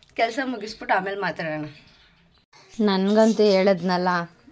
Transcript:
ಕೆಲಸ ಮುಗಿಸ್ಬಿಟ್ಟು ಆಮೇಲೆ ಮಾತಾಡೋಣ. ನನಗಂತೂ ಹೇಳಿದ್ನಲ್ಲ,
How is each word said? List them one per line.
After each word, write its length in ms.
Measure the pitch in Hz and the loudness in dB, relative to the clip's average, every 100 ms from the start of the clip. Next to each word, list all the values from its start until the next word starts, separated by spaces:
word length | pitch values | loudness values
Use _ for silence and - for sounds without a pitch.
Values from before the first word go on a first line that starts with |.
| _ | _
ಕೆಲಸ 240 | - 233 233 | -2 -2 -2
ಮುಗಿಸ್ಬಿಟ್ಟು 520 | 262 233 214 - 247 202 | -6 -6 -10 -8 -2 -2
ಆಮೇಲೆ 240 | 196 202 | -2 -4
ಮಾತಾಡೋಣ. 440 | 180 156 160 151 151 - - _ _ _ _ _ _ - - - | -6 -6 -6 -8 -10 -14 -20 _ _ _ _ _ _ -20 -12 -2
ನನಗಂತೂ 600 | 208 190 196 214 220 214 | 0 2 2 4 4 4
ಹೇಳಿದ್ನಲ್ಲ, 680 | 214 190 196 185 180 180 180 175 170 _ _ | 4 4 4 2 0 0 0 -2 -4 _ _